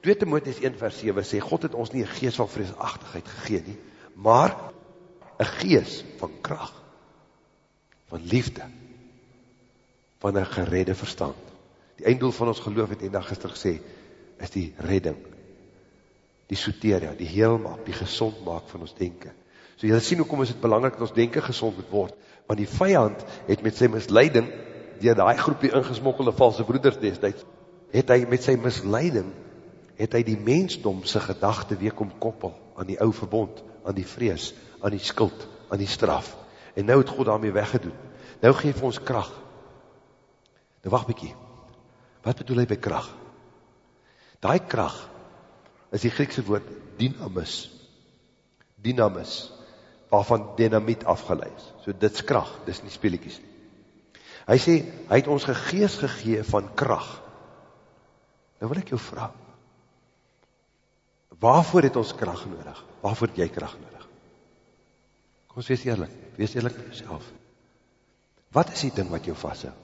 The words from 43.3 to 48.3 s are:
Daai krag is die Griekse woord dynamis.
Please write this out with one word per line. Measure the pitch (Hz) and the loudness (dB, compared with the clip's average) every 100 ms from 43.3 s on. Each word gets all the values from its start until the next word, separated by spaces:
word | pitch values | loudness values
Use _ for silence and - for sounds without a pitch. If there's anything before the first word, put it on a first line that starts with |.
| - - _ _ _ _ _ _ _ _ _ | -20 -20 _ _ _ _ _ _ _ _ _
Daai | 95 170 - | 0 0 0
krag | 113 80 - - - - - - _ _ _ _ | -2 -2 -6 -16 -20 -20 -20 -20 _ _ _ _
is | 104 | -2
die | 120 | -2
Griekse | - 143 - 104 | -2 -4 -4 -2
woord | 104 - - - - | -4 -4 -18 -20 -2
dynamis. | 131 - 131 92 82 - - - - _ _ _ _ | -2 -2 -8 -8 -8 -10 -14 -20 -20 _ _ _ _